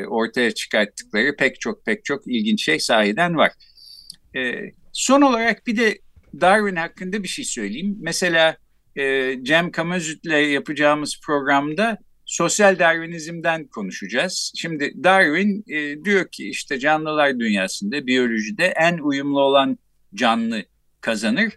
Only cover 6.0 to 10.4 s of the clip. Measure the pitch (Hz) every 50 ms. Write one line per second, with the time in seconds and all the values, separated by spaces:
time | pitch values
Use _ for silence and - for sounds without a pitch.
6 | - - _ - - _ - 143 175 180 202 220 208 202 185 165 165 165 - -
7 | 185 185 190 220 185 170 - - 127 - - 123 104 98 107 143 185 208 196 214
8 | 156 165 160 - 185 175 165 165 160 160 156 - _ _ _ _ _ _ - 139
9 | 139 135 135 135 131 131 135 127 127 143 156 170 175 170 143 - 165 170 180 185
10 | 160 156 156 - - 165 156 147